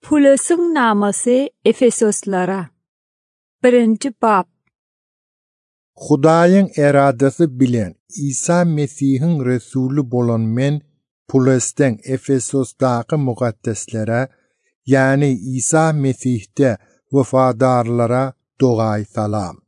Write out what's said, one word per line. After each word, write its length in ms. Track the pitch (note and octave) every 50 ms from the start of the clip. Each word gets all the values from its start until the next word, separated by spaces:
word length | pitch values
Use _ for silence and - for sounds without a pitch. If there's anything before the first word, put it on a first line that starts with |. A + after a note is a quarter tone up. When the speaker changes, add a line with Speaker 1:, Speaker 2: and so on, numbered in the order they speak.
Speaker 1:
Pulos'un 720 | _ - D4+ D4+ C#4+ C#4 C#4 C4+ - - F4 E4+ F4 E4+ D#4+
naması 720 | C#4+ B3+ A3+ G#3+ G3+ G#3 G3+ G3 - - B3 B3 B3+ C#4 - _ _ _
Efesoslara. 1040 | G#3+ A3+ - C4 A#3 - - A#3 G#3+ G#3 - - G3 G3 F3+ F3+ F3+ F#3+ G3 F3 - _ _ _ _ _ _ _ _ _ _ _ _ _ _ _ _ _ _
Birinci 500 | - B3 B3 B3 A#3 A3 A3 G#3 - C#4 A3+ _
bab. 240 | - A3+ G#3+ D#3+ F3+ _ _ _ _ _ _ _ _ _ _ _ _ _ _ _ _ _ _ _ _ _ _ _ _ _ _ _ _ _ _
Speaker 2:
Hudaýyň 720 | - - - D3+ C#3 C#3 D#3+ D#3+ E3 F3 F3 F#3 G3 G3 - -
eradasy 840 | - D3 C#3+ C#3 C#3 C#3 C#3 C3+ A2+ C3+ C3+ C3+ - E3+ D3+ B2 B2
bilen 340 | C3+ B2 A#2+ A2+ G#2 F2 E2 _ _ _
Isa 560 | - G3+ C#3+ C#3 B2+ - - - E3+ F3 F3
Mesihiň 800 | E3+ D#3 D3+ D3 C#3 - - C#3 C#3 C3+ B2+ D3 E3+ E3+ D3+ C3
resulü 640 | B2 B2+ A#2+ - - - C3+ B2+ C3 C3+ D3 C#3+ A#2+
bolan 300 | B2 B2 A#2+ A#2 A#2 A2+
men 400 | A2+ A2 A2+ B2 C3 C#3+ D3+ D3 _ _ _ _ _ _ _ _ _ _
Pulosdan 680 | - C3+ B2+ C3 C3 B2 - - - - C#3+ C3 A2+ G#2+ _
Efesosdaky 1120 | C3 C3 B2+ _ - C#3 C3 A#2+ - - C3+ C3 - - _ C#3 B2+ B2 A#2 A2+ _ E3
mugaddeslere, 1120 | D3+ C#3+ B2+ A#2 - B2+ A#2+ A2 _ _ B2 A2 - - - - A2+ A2 G#2 A2+ A#2+ C3 C3 _ _ _ _ _ _ _ _ _ _ _
ýani 440 | - C3 C3+ C3 C3+ C3+ C#3 D3 C#3 C3 G#2 F#2 C3 B2+
Isa 360 | C3 - - - D#3 D#3+ D#3+
Mesihde 840 | D#3 D3+ C3+ C3+ B2+ - - B2+ B2+ A2 F#2+ _ _ - C#3 C3 G#2+ - _ _ _ _ _ _
wefadarlara 1200 | - C#3 B2+ - - C3 C3 B2+ A#2+ A2 C3 B2+ B2+ B2 A#2+ A2+ A#2+ A#2+ A#2 A2+ A#2+ B2+ C3+ C3+ - _ _ _ _ _
dogay 440 | C3+ B2+ A#2+ A2 A2 A2 G#2+ G#2+ G#2
salam. 520 | - _ - G#2+ G#2 G#2+ G#2+ G2 F2 - _ _